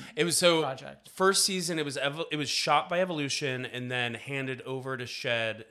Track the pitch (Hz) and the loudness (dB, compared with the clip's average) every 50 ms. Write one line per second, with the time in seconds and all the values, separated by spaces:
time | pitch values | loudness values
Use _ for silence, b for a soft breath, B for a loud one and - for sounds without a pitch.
0 | 127 - - 151 156 175 151 - 180 175 170 160 151 135 131 127 139 139 - - | -14 -6 -2 0 2 2 4 6 6 6 6 6 4 0 -2 -6 -8 -12 -14 -16
1 | - - - - 185 190 196 190 - - 190 185 165 170 175 160 151 143 131 139 | -18 -12 -2 4 4 4 6 6 4 2 2 0 -2 -2 -2 -2 -2 -2 -2 -2
2 | 135 143 143 160 165 - 156 151 143 117 - - - 160 147 151 156 170 175 175 | -2 -2 -2 -2 -4 -4 -2 -2 -2 -2 -2 0 2 4 4 4 4 2 0 0
3 | 185 180 170 151 143 135 - - 151 131 131 123 127 120 120 123 123 123 127 123 | 2 2 0 -2 -2 -2 -2 -2 -2 -2 -2 -2 -4 -6 -6 -6 -4 -4 -2 -2
4 | 123 120 117 110 - 139 143 135 135 131 131 123 - 131 131 131 127 135 131 120 | -2 -2 -4 -6 -8 -6 -6 -4 -4 -4 -4 -6 -6 -6 -6 -6 -6 -6 -6 -6
5 | 123 117 - - - 127 117 117 113 110 110 113 113 - | -6 -8 -8 -6 -2 -2 0 0 0 -2 -4 -6 -10 -18